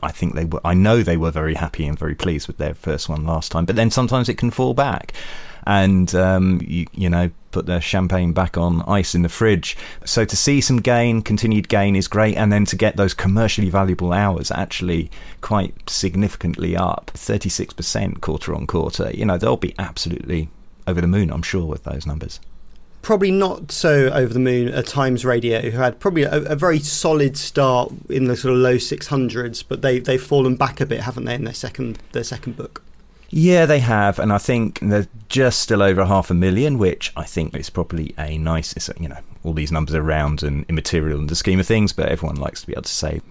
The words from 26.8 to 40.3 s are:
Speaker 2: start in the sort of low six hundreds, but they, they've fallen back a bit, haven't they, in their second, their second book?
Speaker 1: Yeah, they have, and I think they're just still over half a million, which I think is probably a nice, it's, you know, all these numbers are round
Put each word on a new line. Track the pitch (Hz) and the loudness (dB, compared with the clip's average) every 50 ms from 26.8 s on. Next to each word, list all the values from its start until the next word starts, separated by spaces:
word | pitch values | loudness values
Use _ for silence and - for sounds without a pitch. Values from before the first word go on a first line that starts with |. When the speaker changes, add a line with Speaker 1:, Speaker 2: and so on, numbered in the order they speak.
| 143 - - - - 165 160 151 143 135 - | 0 -2 -4 -2 0 2 2 4 2 2 0
Speaker 2:
start | - - - - 147 139 131 127 123 123 - 131 - - - | -2 -8 -4 0 2 4 4 4 2 2 0 -4 -10 -8 -4
in | - 131 131 | -2 0 0
the | 123 120 | 0 0
sort | 113 - 131 127 | 0 0 2 4
of | 127 | 4
low | 127 127 123 120 | 4 4 4 2
six | - - - - - - | 0 -2 -6 -8 -6 -4
hundreds, | 147 139 127 117 110 120 123 120 117 - - | -2 0 0 0 -2 -4 -6 -6 -8 -10 -8
but | - - 117 120 | -8 -6 -2 0
they, | 135 127 127 | 2 2 0
they've | 123 - 131 127 - | 0 0 -2 -2 0
fallen | - 147 143 131 131 127 | 2 2 4 4 4 2
back | - 139 135 - - | 0 0 -2 -2 -2
a | 143 | -4
bit, | 143 117 - | -2 -2 -4
haven't | 107 127 117 127 123 | -6 -6 -8 -6 -6
they, | 120 120 | -6 -6
in | 123 110 | -4 -6
their | 113 117 | -6 -8
second, | - - - - - 127 120 113 - - - - | -8 -10 -10 -8 -6 -8 -8 -8 -10 -12 -10 -8
their | 120 113 | -8 -6
second | - 131 - - 120 113 | -6 -8 -10 -10 -10 -10
book? | - - - - - - - - - - - - - - - - | -10 -12 -14 -14 -18 -20 -20 -20 -20 -20 -20 -20 -20 -14 -4 0
Speaker 1:
Yeah, | 160 160 180 180 175 165 | 2 4 6 6 6 6
they | 147 151 143 | 6 4 4
have, | 123 120 113 107 101 101 95 - | 4 4 4 4 4 2 2 2
and | - 107 101 | 2 2 2
I | 101 | 2
think | - - 127 117 113 - - - | 2 0 0 0 0 -2 -4 -4
they're | - 104 104 104 98 - - 110 107 - | -2 0 2 2 0 -2 -6 -16 -12 -4
just | - 135 131 123 - - | 0 2 4 4 2 2
still | - - 113 101 98 | 0 2 2 4 4
over | 98 95 92 95 | 6 6 4 4
half | 90 98 95 92 - 90 | 4 4 2 2 2 2
a | |
million, | 87 90 95 92 104 135 151 139 117 | 2 4 4 4 4 2 2 2 2
which | 101 92 - - - - - | 2 2 2 0 -4 -8 -8
I | 82 82 | -8 -10
think | - - 90 80 76 - | -6 -4 -4 -4 -4 -4
is | 67 - - | -8 -10 -6
probably | - - 85 - 87 80 78 - - - | -4 -4 -4 -4 -4 -4 -6 -6 -6 -8
a | 76 76 78 78 | -6 -6 -4 -2
nice, | 80 80 82 80 78 - - | -2 0 0 0 -2 -4 -6
it's, | 78 - - - - | -8 -8 -8 -8 -8
you | 85 73 | -8 -10
know, | 64 - - - - - - | -10 -12 -16 -16 -16 -10 -6
all | 82 80 | -4 -4
these | 78 76 73 80 | -2 -2 -2 -2
numbers | 78 78 69 78 | -2 0 0 0
are | 78 76 | 0 0
round | 78 78 78 73 76 | 0 0 0 0 0